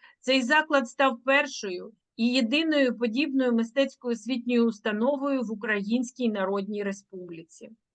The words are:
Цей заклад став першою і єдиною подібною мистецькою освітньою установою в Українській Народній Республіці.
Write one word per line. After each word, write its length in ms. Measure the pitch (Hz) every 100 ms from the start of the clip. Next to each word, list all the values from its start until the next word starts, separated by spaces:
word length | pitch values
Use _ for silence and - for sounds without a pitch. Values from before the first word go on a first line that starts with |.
| - _
Цей 220 | - 269
заклад 460 | 240 302 311 285 233
став 300 | - 269 233
першою 680 | 269 277 285 - 202 180 202 - _ -
і 120 | 233
єдиною 680 | 254 220 294 320 294 262 220
подібною 540 | 233 226 294 262 254
мистецькою 600 | 226 226 277 269 - 247
освітньою 540 | 233 226 254 240 240 233
установою 760 | 208 220 208 247 285 277 269
в 100 | 214
Українській 760 | 214 214 208 202 240 240 - 240
Народній 540 | 208 190 202 196 208
Республіці. 880 | 202 196 _ 185 180 165 170 - 220 226 _